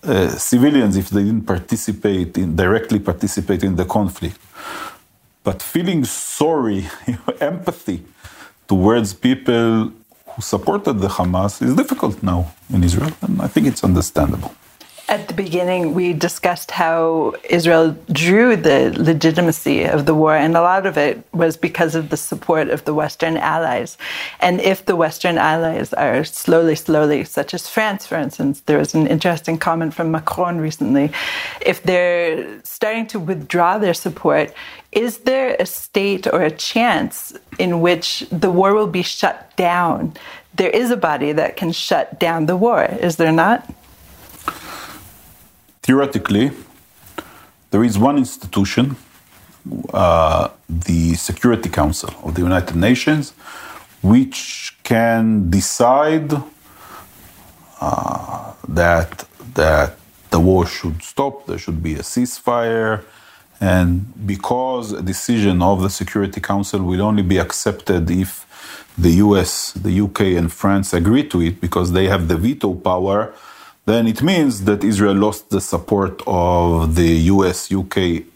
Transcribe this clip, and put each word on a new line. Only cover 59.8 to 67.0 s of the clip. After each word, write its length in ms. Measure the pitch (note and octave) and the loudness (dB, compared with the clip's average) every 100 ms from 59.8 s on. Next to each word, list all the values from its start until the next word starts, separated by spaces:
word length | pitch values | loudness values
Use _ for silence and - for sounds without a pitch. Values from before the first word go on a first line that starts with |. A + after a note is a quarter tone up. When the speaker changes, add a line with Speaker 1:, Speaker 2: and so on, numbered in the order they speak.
| D2 - _ _ - | 0 -4 _ _ -2
Speaker 1:
the 80 | E2+ | 2
war 280 | F2 F#2 E2+ | 4 4 2
should 360 | - F2 D#2+ | -4 -6 -8
stop, 440 | - - C#3 C3+ - | -10 -4 -4 -4 -12
there 120 | E2+ | -10
should 240 | - D#2+ | -6 -6
be 120 | E2 | -4
a 80 | D2+ | -6
ceasefire, 1000 | - - B2 - - A#2+ A#2 A2+ A2 G#2+ - - - - _ _ | -6 -4 -4 -4 -2 0 0 0 0 -2 -6 -20 -20 -20 _ _
and 460 | G2 F2+ F2 F2 G#2+ - | 2 4 2 0 -4 -8
because 680 | G2 G2 - B2 B2+ B2+ A2+ | -8 -6 -2 -2 -2 -4 -6
a 100 | G2 | -6
decision 600 | F#2 F#2+ - A#2 G2+ F2+ | -6 -6 -2 2 2 4
of 200 | F2+ F#2+ | 2 2
the 80 | F#2 | 0
Security 500 | - F#2 G#2+ G2 - | -2 -4 -2 -2 -4
Council 400 | - G2+ G2 G#2 | -4 -2 -2 -2
will 220 | F2+ F2+ | 0 0